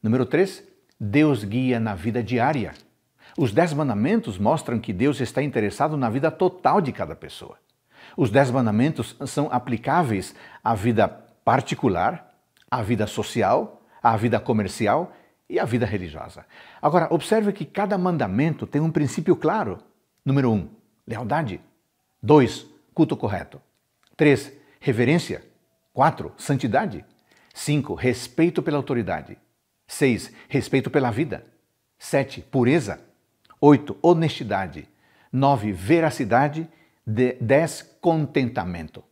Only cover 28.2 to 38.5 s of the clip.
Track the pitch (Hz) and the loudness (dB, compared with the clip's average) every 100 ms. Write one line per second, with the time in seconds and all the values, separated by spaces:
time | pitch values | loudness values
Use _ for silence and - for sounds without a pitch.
28.2 | - - 170 175 156 147 - 123 98 80 | -6 0 0 0 -2 -4 -2 -4 -4 -6
29.2 | - - _ _ _ _ _ - 139 104 | -10 -20 _ _ _ _ _ 0 2 2
30.2 | - - - 143 - 135 120 151 127 113 | -4 -20 -4 -4 0 -2 0 0 0 -2
31.2 | 156 92 - _ _ _ _ _ - 143 | -4 -6 -14 _ _ _ _ _ -2 -2
32.2 | 135 - - 135 123 160 110 80 - _ | -2 -8 -4 0 2 2 0 -10 -14 _
33.2 | _ _ _ - 143 143 - - 170 170 | _ _ _ 4 8 8 4 0 4 4
34.2 | 160 - 110 98 95 78 - _ _ _ | 2 -4 -6 -4 -6 -12 -18 _ _ _
35.2 | _ 127 139 139 104 90 95 165 160 - | _ 0 2 2 -2 -6 2 2 2 -2
36.2 | 117 117 143 151 165 _ _ _ - 107 | 0 2 2 -2 -10 _ _ _ -6 0
37.2 | 127 - 113 135 160 - - _ 175 160 | 0 -2 2 2 2 -6 -18 _ 0 0
38.2 | 143 143 127 | 0 0 -2